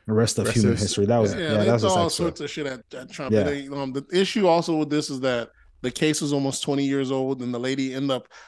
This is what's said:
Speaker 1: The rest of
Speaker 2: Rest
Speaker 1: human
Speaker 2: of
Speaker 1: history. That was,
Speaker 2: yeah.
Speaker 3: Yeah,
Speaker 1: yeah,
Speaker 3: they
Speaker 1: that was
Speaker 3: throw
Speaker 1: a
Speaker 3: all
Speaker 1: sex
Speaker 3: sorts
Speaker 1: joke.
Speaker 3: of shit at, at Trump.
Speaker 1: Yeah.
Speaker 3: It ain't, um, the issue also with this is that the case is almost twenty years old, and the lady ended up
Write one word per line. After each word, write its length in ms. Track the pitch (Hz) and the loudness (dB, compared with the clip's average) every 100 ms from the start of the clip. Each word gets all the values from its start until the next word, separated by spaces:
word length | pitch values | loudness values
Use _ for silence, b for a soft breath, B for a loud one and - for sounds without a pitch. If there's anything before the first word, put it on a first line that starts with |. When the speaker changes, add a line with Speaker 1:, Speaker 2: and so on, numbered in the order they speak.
| - | -2
Speaker 1:
The 60 | |
rest 260 | 110 117 - | 2 2 2
of 80 | 101 | 0
Speaker 2:
Rest 100 | 113 | 4
Speaker 1:
human 160 | 104 | 4
Speaker 2:
of 60 | 110 | 2
Speaker 1:
history. 280 | 101 - 101 | 0 0 2
That 120 | 117 | 4
was, 160 | 104 | 2
Speaker 2:
yeah. 60 | - | 0
Speaker 3:
Yeah, 120 | - | 0
Speaker 1:
yeah, 60 | 107 | 2
Speaker 3:
they 60 | 107 | 4
Speaker 1:
that 60 | |
was 80 | 117 | 4
Speaker 3:
throw 80 | - | 4
Speaker 1:
a 40 | |
Speaker 3:
all 100 | 185 165 | 2 2
Speaker 1:
sex 60 | - | 0
Speaker 3:
sorts 220 | 170 - | -4 -4
Speaker 1:
joke. 40 | |
Speaker 3:
of 60 | 147 | -8
shit 160 | 165 139 | -6 -8
at, 280 | 127 - | -8 -14
at 160 | 127 131 | -18 -16
Trump. 220 | - - | -10 0
Speaker 1:
Yeah. 80 | 107 - | 2 2
Speaker 3:
It 160 | 143 | -2
ain't, 80 | 139 | -6
um, 180 | 139 135 | -6 -6
the 120 | 135 - | -6 -2
issue 340 | 180 190 226 185 | 0 2 4 4
also 300 | 165 170 156 | 4 2 0
with 140 | 143 | 0
this 200 | 151 147 | -2 -2
is 100 | 135 | -2
that 300 | 131 120 117 b b _ | -2 -2 -4 b b _
the 80 | 127 | -6
case 320 | - 156 151 | 0 0 0
is 100 | 147 | 0
almost 300 | 143 135 - | 0 0 -2
twenty 220 | - 139 | -2 -2
years 260 | 139 139 131 | 0 -2 -2
old, 300 | 135 131 131 | -2 -2 -4
and 100 | 123 | -4
the 60 | 120 | -4
lady 340 | 131 135 131 | -4 -2 -4
ended 160 | 131 139 | -4 -2
up 180 | 127 - B | -2 -4 B